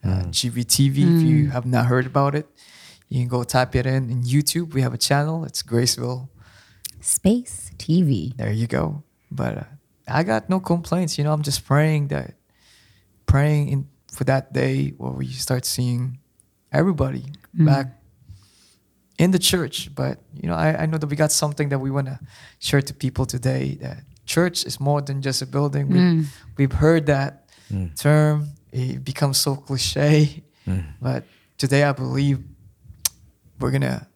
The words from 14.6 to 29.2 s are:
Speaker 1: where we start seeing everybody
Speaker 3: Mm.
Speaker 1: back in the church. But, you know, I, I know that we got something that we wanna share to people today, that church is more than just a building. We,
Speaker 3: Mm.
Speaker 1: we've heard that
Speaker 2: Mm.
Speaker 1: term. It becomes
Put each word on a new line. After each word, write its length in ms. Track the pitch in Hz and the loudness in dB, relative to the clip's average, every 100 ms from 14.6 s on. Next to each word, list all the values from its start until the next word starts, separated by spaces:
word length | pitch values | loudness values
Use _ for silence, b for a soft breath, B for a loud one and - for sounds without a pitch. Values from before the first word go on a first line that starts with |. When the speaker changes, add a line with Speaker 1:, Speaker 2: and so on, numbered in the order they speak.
| 131 135 139 139 | 0 0 -2 -4
Speaker 1:
where 140 | - | -8
we 160 | 131 131 | -6 -8
start 380 | 65 - 127 - | -6 -2 -2 -2
seeing 520 | - 123 120 127 127 _ _ _ _ _ | -4 -2 -2 -4 -8 _ _ _ _ _
everybody 540 | 139 175 165 135 65 131 147 _ - | 0 0 0 -2 -4 -10 -16 _ 2
Speaker 3:
Mm. 100 | 151 | 4
Speaker 1:
back 360 | 143 135 - _ _ _ b b b b b _ _ _ - | 4 0 -10 _ _ _ b b b b b _ _ _ 0
in 140 | 175 | 2
the 80 | 185 | 4
church. 540 | - 185 147 - - | 2 0 -2 -6 -10
But, 260 | 135 131 - _ | -6 -6 -6 _
you 140 | 143 160 | -10 -6
know, 80 | 165 | 0
I, 280 | 156 156 | 0 0
I 20 | 160 | -2
know 120 | 160 | -2
that 100 | 151 | -4
we 80 | 147 | 0
got 160 | 151 | 0
something 380 | - 151 147 147 | 2 -2 -2 -2
that 100 | 135 | -2
we 120 | 135 | -2
wanna 280 | 135 135 131 B B B B | -2 -4 -8 B B B B
share 220 | - 143 | 0 2
to 120 | 139 | 0
people 320 | - 131 - 131 | -4 -4 -2 -4
today, 500 | 127 123 131 135 139 | -2 -2 -2 -2 -6
that 220 | 131 - - - - | -10 -12 -16 -20 -4
church 400 | - 175 175 - | 0 2 0 -6
is 140 | - | -4
more 220 | 139 147 | 0 0
than 200 | 139 139 | -2 -4
just 200 | 135 131 | -4 -4
a 40 | 131 | -4
building. 440 | 139 143 139 139 | -2 0 0 2
We, 80 | 180 | 4
Speaker 3:
Mm. 260 | 180 165 151 B B - | 4 4 0 B B -2
Speaker 1:
we've 140 | 139 | 0
heard 320 | - 151 165 151 | 4 4 4 4
that 420 | 139 139 - _ b b | 0 0 -6 _ b b
Speaker 2:
Mm. 240 | 101 90 78 | -6 -6 -2
Speaker 1:
term. 500 | 143 151 151 151 147 143 _ | 4 4 4 2 -4 -10 _
It 320 | - 127 131 | -6 -4 -6
becomes 340 | 131 135 | -8 -2